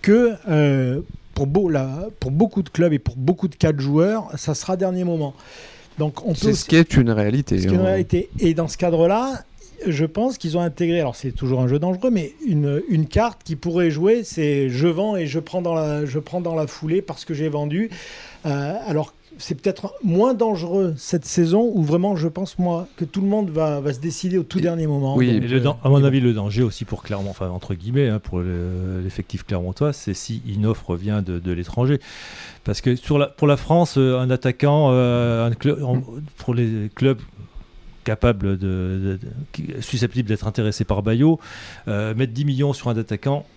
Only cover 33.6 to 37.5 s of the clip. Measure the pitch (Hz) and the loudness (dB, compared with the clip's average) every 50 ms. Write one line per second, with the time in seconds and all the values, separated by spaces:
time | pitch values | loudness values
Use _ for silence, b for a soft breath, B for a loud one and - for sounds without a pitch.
33.6 | - - 160 170 175 - - 135 135 131 127 127 127 127 131 123 - 131 127 - | 2 2 4 4 4 2 2 2 2 4 2 2 2 0 0 0 0 -2 0 2
34.6 | - 143 147 151 151 135 127 127 123 123 120 120 120 120 117 113 117 117 113 - | 2 4 4 4 4 4 4 4 4 4 2 2 2 2 2 2 2 0 -2 0
35.6 | - 147 147 143 147 127 127 127 131 127 117 135 151 147 - - - - 120 117 | 0 0 0 0 0 -2 -2 -2 -2 -6 -12 -12 -14 -14 -16 -8 -4 -2 0 0
36.6 | 120 113 113 110 104 107 - - 127 135 135 110 - - - - 98 - | 0 0 0 -2 -4 -6 -2 2 2 2 2 2 -4 -18 -18 -20 -20 -16